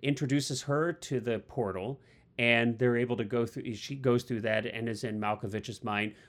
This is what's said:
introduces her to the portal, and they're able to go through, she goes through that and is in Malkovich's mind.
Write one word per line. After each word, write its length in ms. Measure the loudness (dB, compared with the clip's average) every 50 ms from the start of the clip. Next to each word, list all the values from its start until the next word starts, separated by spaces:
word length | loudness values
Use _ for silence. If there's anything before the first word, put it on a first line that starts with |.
| -2
introduces 580 | -2 0 0 2 2 2 2 2 0 -4 -4 -2
her 300 | 0 0 2 2 0 -2
to 260 | -4 -6 -4 -4 -2
the 200 | 0 0 -2 -2
portal, 600 | -4 -6 -4 -2 -2 -2 -2 -4 -4 -6 -6 -8 -12 -20 -20 -20 _ _ _
and 420 | 2 4 6 6 6 6 4 2 4
they're 160 | 4 4 4
able 220 | 4 2 0 0
to 80 | -2 -2
go 200 | 0 0 0 0
through, 280 | 0 -4 -6 -8 -6 -8
she 220 | -8 -8 -10 -6
goes 280 | -2 2 2 4 2 2
through 160 | 0 -4 -2
that 260 | 0 0 0 0 0
and 220 | -2 -4 -4 -4
is 160 | -4 -4 -4 -4
in 160 | -4 -4 -2
Malkovich's 640 | 0 -2 -2 -2 -4 -4 -4 -6 -6 -6 -8 -6 -4
mind. 300 | -2 0 0 -2 -2 -4 -10 -18